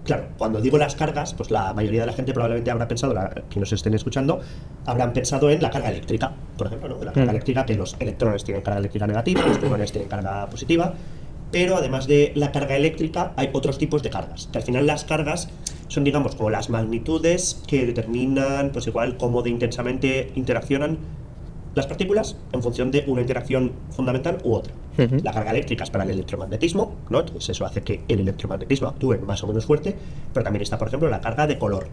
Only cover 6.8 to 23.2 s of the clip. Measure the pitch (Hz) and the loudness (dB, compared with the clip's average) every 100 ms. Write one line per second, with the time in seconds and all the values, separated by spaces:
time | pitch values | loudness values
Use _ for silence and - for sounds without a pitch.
6.8 | - - - 139 127 113 - 127 113 104 | -8 -8 -2 2 4 2 2 0 2 0
7.8 | 90 - 113 101 117 101 - 98 98 101 | 0 -2 -4 2 2 2 -2 -2 0 0
8.8 | 101 107 104 107 123 185 170 107 143 131 | 0 0 0 2 2 4 4 4 2 0
9.8 | 101 104 98 101 95 101 101 - 131 165 | 0 -2 -4 -4 -4 -4 -6 -8 2 2
10.8 | 170 - - - - - - 170 180 185 | 2 -2 -10 -10 -10 -10 -4 0 2 2
11.8 | 139 131 131 143 147 147 143 143 135 139 | 2 -2 4 6 6 2 0 0 0 2
12.8 | 156 165 160 170 185 - 170 135 - 135 | 2 2 -2 0 -2 -2 -2 0 0 0
13.8 | 151 151 113 95 85 - - 117 117 123 | 2 2 0 -4 -6 -10 -6 -4 0 4
14.8 | 147 151 - 151 143 170 - - - - | 4 2 0 0 0 -2 -6 -8 -8 -8
15.8 | - - 143 143 123 - 107 104 113 113 | -4 2 2 4 0 0 0 0 0 0
16.8 | 110 117 113 160 165 180 180 - - 139 | 0 -2 0 2 4 4 0 -6 0 2
17.8 | 123 117 110 120 131 135 135 139 139 127 | 2 0 -2 0 2 2 2 2 0 -2
18.8 | 113 113 123 123 123 120 120 117 117 120 | -2 0 0 0 0 2 2 0 0 0
19.8 | 123 127 135 135 123 - 127 117 - 139 | -2 0 2 2 -2 -4 0 0 2 0
20.8 | 147 160 - - - - - - - - | 2 -2 -6 -12 -12 -14 -12 -12 -4 -2
21.8 | 139 - 185 208 220 - - 131 117 117 | -2 -2 2 2 2 -6 -6 -2 -2 0
22.8 | 127 143 143 123 | 2 2 2 0